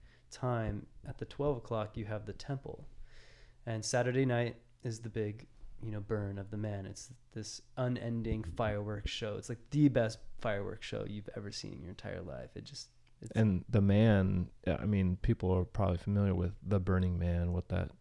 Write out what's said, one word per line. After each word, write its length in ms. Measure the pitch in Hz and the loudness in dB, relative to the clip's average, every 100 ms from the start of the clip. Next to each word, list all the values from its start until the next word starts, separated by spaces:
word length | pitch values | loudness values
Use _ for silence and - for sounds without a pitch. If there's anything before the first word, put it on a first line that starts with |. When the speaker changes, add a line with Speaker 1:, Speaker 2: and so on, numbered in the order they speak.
| - - - | -20 -20 -20
Speaker 1:
time. 560 | - 127 117 110 104 - - - | -6 -2 0 -2 -4 -8 -14 -14
At 100 | - | -10
the 80 | - | -10
twelve 300 | - 143 127 | -4 -2 -2
o'clock, 380 | - 113 104 - | -2 -4 -4 -6
you 80 | 104 | -6
have 200 | 107 107 | -6 -8
the 80 | |
temple. 520 | 98 - 127 - - - - - - - - - - - | -10 -6 -6 -8 -12 -14 -14 -16 -16 -20 -20 -20 -14 -6
And 180 | 110 | -6
Saturday 420 | 104 127 123 127 131 | 0 2 2 2 2
night 320 | 120 120 120 - - | 2 0 -4 -16 -10
is 160 | 127 110 | -8 -6
the 100 | 117 | -6
big, 380 | 110 107 107 - - - - | -4 -4 -4 -12 -16 -14 -10
you 100 | 113 | -8
know, 100 | 107 | -6
burn 360 | 101 110 101 98 | -2 -2 -2 -4
of 140 | 98 | -6
the 60 | 104 | -4
man. 280 | 107 101 98 | -4 -4 -8
It's 260 | 101 - - - | -10 -14 -18 -14
this 300 | 113 107 - - - | -12 -10 -12 -10 -2
unending 680 | 123 123 117 117 113 110 107 - | -2 -2 -2 -2 -2 -2 -2 -2
fireworks 520 | 110 104 104 104 - | 0 0 -2 -4 -4
show. 260 | - 110 107 | -4 -6 -6
It's, 100 | - | -6
like, 220 | 117 - | -10 -2
the 160 | 143 147 | 6 6
best 320 | 127 113 - - - | 6 2 0 -10 -6
fireworks 460 | 120 101 101 104 - | -2 -2 -2 -6 -6
show 200 | 107 104 | -6 -6
you've 220 | 104 104 - | -8 -8 -10
ever 120 | 101 | -8
seen 220 | 101 104 | -8 -10
in 60 | 110 | -10
your 100 | 87 | -12
entire 300 | 92 104 92 | -10 -10 -8
life. 280 | 90 65 64 - | -8 -10 -10 -12
It 100 | - | -14
just, 240 | 139 - _ - - | -14 -16 _ -20 -16
it's 100 | - - | -2 4
Speaker 2:
And 280 | 110 90 - | 4 4 2
the 120 | 110 | 4
man, 680 | 98 101 113 104 95 95 87 - - | 8 8 8 8 6 2 0 -2 -2
uh, 100 | 85 | 0
I 40 | - | 2
mean, 320 | 104 92 92 | 4 4 2
people 280 | - 117 92 | 2 2 2
are 100 | 92 | 2
probably 340 | 87 - 95 87 | 2 2 2 2
familiar 380 | - 101 101 92 | 2 2 4 2
with 160 | 90 - | 0 -4
the 200 | 92 101 | 0 2
Burning 360 | 92 92 92 87 | 4 4 4 2
Man, 360 | 87 87 87 | 2 2 2
with 160 | 87 - | 0 0
that, 220 | 92 87 - | -2 -2 -6